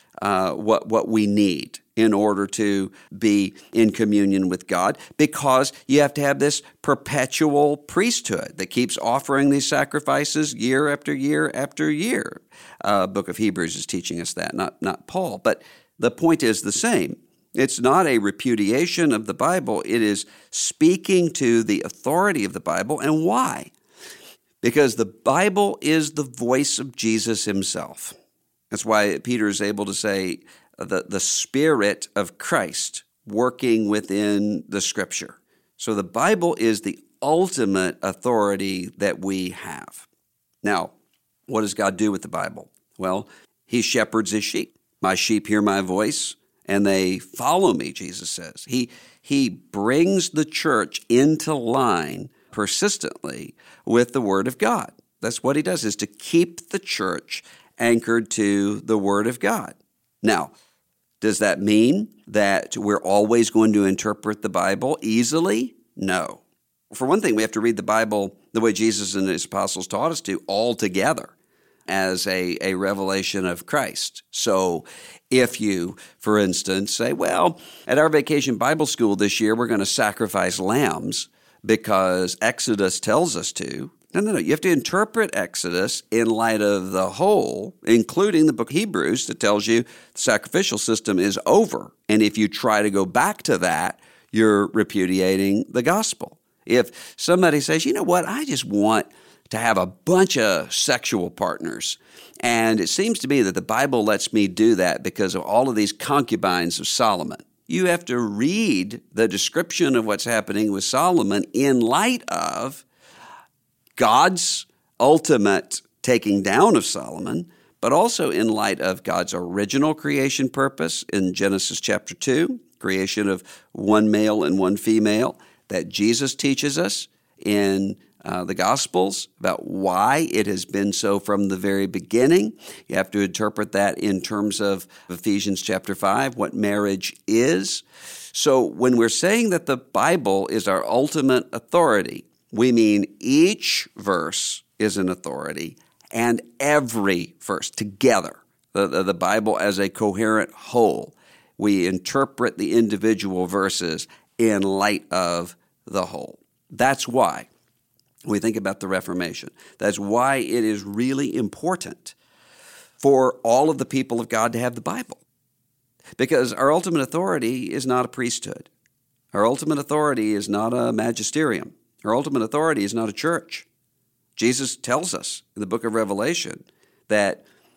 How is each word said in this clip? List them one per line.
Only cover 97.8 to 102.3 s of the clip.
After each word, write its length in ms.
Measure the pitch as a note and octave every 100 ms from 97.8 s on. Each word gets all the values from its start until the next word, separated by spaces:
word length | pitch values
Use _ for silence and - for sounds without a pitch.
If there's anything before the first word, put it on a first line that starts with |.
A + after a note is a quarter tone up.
"You 80 | C4+
know 100 | G#4
what, 240 | D4 F3 E3+
I 180 | B3
just 200 | C#4+ C3+
want 420 | G#2+ G2+ G#2+ A2 - - - _ -
to 80 | A2
have 200 | A#2 G2
a 80 | F#2
bunch 500 | - - F#3 F#3+ C3+
of 360 | G#2+ E2+ -
sexual 580 | - - B2 - G#2+ F2
partners, 680 | - F2+ G#1+ D#2+ - - - _ - -